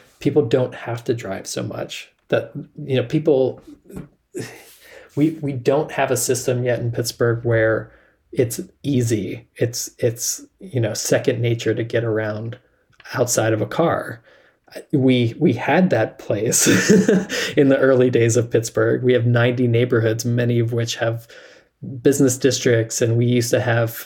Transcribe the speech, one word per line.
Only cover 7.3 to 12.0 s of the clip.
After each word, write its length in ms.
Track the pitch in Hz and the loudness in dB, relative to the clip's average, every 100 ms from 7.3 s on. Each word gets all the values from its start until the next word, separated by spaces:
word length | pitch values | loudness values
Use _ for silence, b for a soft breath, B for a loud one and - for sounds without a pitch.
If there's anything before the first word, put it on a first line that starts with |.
| 113 | 0
where 480 | 117 113 110 110 - b b b _ | 0 2 2 0 -4 b b b _
it's 280 | - 120 - 185 _ | -2 -2 -2 -12 _
easy. 640 | 143 131 113 107 92 - - - | -2 0 0 -2 -4 -10 -16 -4
It's, 340 | 120 - - - | -4 -4 -10 -4
it's, 480 | 123 120 - - - _ | -4 -2 -6 -8 -12 _
you 200 | 185 123 | -8 -4
know, 140 | 107 | -4
second 480 | 107 - 139 - 117 | -4 -2 0 0 -2
nature 320 | 117 117 - | -2 -2 -2
to 100 | 113 | -4
get 200 | 113 117 | -2 -2